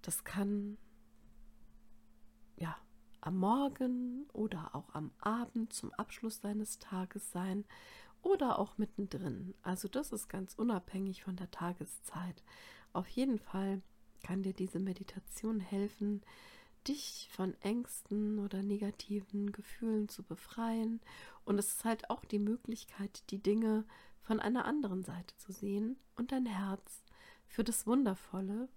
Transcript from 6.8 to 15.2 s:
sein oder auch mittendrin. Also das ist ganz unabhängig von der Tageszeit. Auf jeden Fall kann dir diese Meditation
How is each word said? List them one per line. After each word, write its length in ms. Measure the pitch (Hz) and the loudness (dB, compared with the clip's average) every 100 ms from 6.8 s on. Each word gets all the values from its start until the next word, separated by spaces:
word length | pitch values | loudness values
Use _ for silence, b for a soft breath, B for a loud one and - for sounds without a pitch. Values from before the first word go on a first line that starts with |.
| - 185 185 208 - | -4 -4 -2 -6 -4
sein 340 | 180 185 190 - B B B B - | -2 0 0 -2 B B B B -2
oder 380 | 359 392 254 - | 4 6 6 4
auch 180 | 214 - | 2 2
mittendrin. 800 | 214 - 202 - 180 107 180 - | 0 0 -2 -2 -2 -2 -6 -6
Also 240 | - 185 190 | -2 -2 0
das 240 | 262 294 | 0 0
ist 180 | 214 - | -4 -4
ganz 240 | 196 190 | -6 -6
unabhängig 680 | - 226 196 - 190 196 190 | 0 2 2 0 -2 -2 -4
von 140 | - 180 | -6 -4
der 120 | 180 | -6
Tageszeit. 920 | - 170 180 - - - - 180 - B B B B B | -2 -2 -2 -6 -8 -8 -4 -6 -6 B B B B B
Auf 160 | 180 185 | -4 -2
jeden 320 | - 269 220 | 2 4 2
Fall 420 | - 190 196 196 - - - - | 0 0 2 0 -4 -20 -20 -14
kann 220 | - 190 | -2 0
dir 100 | 190 | 0
diese 260 | 190 185 175 | 0 0 2
Meditation 800 | 196 185 196 - | 0 -2 -6 -10